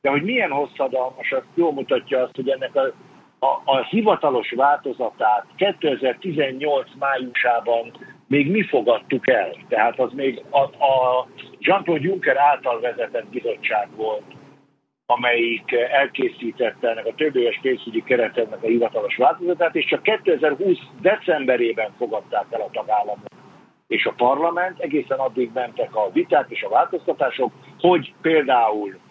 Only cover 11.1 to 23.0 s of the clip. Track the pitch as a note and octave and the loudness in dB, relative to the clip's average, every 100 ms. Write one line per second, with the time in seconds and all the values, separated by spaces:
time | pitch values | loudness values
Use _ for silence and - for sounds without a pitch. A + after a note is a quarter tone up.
11.1 | B2+ B2+ - - - D#3+ F#3+ F3 D#3+ D3+ | 0 -2 -12 -20 -8 0 0 2 -2 0
12.1 | F#3+ - C3 D3 C#3 C3 A#2 A#2+ A#2+ A2 | -2 0 4 4 2 -2 -2 -4 -4 -4
13.1 | A#2+ G#2+ B2 A#2 A2 - G#2+ G2+ G2+ A2 | -4 -6 -8 -6 -4 -2 -2 -4 -6 -6
14.1 | C3 - - - - _ _ _ _ _ | -6 -10 -20 -20 -20 _ _ _ _ _
15.1 | B2 B2 A#2+ A#2 A#2 - A#2+ B2 C#3+ C#3 | 0 2 2 0 -2 -2 0 2 2 2
16.1 | - B2+ - A#2+ - A#2 - A#2+ A2+ A2+ | 0 -4 -2 -10 -2 -4 0 -4 -2 -6
17.1 | - D#3 C3+ A#2+ G#2+ C3+ B2 - A2 - | -2 0 2 0 0 -2 -2 -4 -6 0
18.1 | B2 A2+ A#2+ A2 A2 A2+ A#2 A2+ A2+ G#2 | 2 2 -2 -4 -4 0 2 2 0 -4
19.1 | - C3+ E3 F3 E3+ E3+ D#3+ C#3 - - | 2 2 2 -2 0 0 0 -2 -2 0
20.1 | - - D3+ D3+ C#3 G3 F3 - - F3+ | 0 0 2 2 0 -2 -2 -4 -2 0
21.1 | G#3 - D#3 C3 B2 A#2 A2 G#2+ - A#2+ | 0 0 0 2 2 2 0 -6 -6 -6
22.1 | G#2+ - G#2+ G2 A2+ G2+ A2 G#2 G#2+ | -6 -4 -6 -4 -6 -6 -8 -2 -2